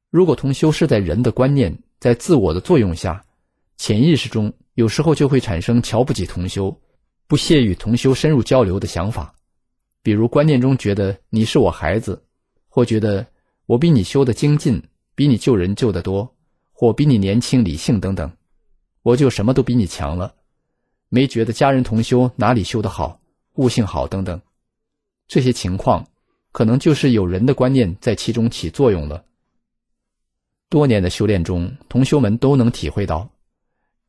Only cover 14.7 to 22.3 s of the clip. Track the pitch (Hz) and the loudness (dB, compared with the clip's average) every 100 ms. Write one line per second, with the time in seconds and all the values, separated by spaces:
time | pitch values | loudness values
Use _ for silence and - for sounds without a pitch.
14.7 | 87 - _ _ - 143 113 - 107 90 | -2 -6 _ _ -2 0 2 2 0 0
15.7 | 101 120 90 95 98 113 _ _ _ _ | -2 -2 -2 -4 -4 -6 _ _ _ _
16.7 | - 117 107 147 113 95 110 - 127 98 | 0 0 2 2 2 2 0 2 0 0
17.7 | 80 - 107 95 92 73 - _ _ _ | -2 -2 -2 -2 -6 -8 -12 _ _ _
18.7 | _ _ _ 117 127 135 - 104 135 131 | _ _ _ 0 2 2 0 0 0 0
19.7 | 123 92 - 73 87 95 _ _ _ _ | 0 -2 -4 -8 -6 -8 _ _ _ _
20.7 | _ _ _ _ 123 135 113 113 110 139 | _ _ _ _ 0 0 0 -2 0 2
21.7 | 131 120 110 113 123 123 | 2 0 -2 0 2 2